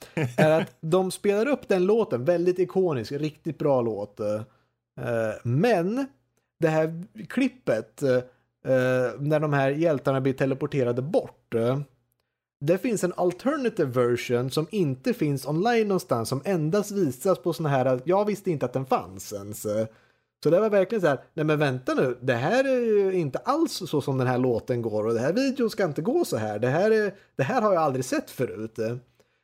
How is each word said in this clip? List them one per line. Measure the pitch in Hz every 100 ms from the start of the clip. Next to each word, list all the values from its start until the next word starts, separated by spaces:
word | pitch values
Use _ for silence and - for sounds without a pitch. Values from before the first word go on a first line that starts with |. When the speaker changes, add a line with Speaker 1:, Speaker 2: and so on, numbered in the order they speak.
| -
Speaker 1:
<laughs> | - 135 123
Speaker 2:
är | 156 160
att | 156 -
de | 160 180 185
spelar | - 208 202 240
upp | 285 -
den | 190 180
låten, | 226 214 120
väldigt | 131 175 180 180
ikonisk, | 180 190 185 139 107
riktigt | 143 151 - - 143
bra | 151 131
låt. | 117 101 104 -
Eh, | 104 107 113 _ _ _ _ - 127 117 110 101
men | 120 127 233 202 175 240 269 _ _ _ _ -
det | 165
här | 156 160 165 185 - 185
klippet, | - 262 - - 113 113 -
eh, | 139 127 123 _ _ _ - 131 127 127 127 110
när | 143 151
de | 151
här | 143 135
hjältarna | 143 170 143 143 135
blir | 135
teleporterade | 131 135 135 147 143 120 120
bort, | 135 247 - - _
eh, | 117 117 135 147 _ _ _ _ _ _ _
det | 143 185
finns | 262 208
en | 180 -
alternative | 180 175 247 311 247 220 143 123 120
version | 120 - 120 131
som | 156 151
inte | 214 156 131 -
finns | 220 151 139 139
online | 151 214 233 214
någonstans, | 190 - 123 110
som | 135
endast | 190 185 151 202 202
visas | 202 165 - 196 180
på | 180
såna | 160 160
här, | 139 127 127
jag | 135 190
visste | 208 202 -
inte | 156 175
att |
den | 135 135
fanns | 240 87 95 -
ens. | 101 101 107 107 104 110 - _ _ _ _
Så | 151
det | 170
var | 220
verkligen | 202 185 226
så | 170
här, | 135 -
"Nej, | - 151
men | 151
vänta | 147 127 131
nu, | 302 143 120
det | 127
här | 117 139 240
är | 269 254
ju | 233 208 196
inte | 185 151 -
alls | - 285 226
så | - 175 147
som | 135 131
den | 123
här | 123
låten | 127 113 - 123
går | 113 107 107
och |
det | 113
här | 131
videon | 196 269 262 233
ska | -
inte | 185 147
gå | 160 330
så | - 123
här. | 107 104
Det | 123
här | 147 208
är, | 220 208 - _ -
det |
här | 131 254
har | 214
jag | 175
aldrig | 156 131
sett | 127 - -
förut." | - 123 98 110 - 110 123 - _ _ _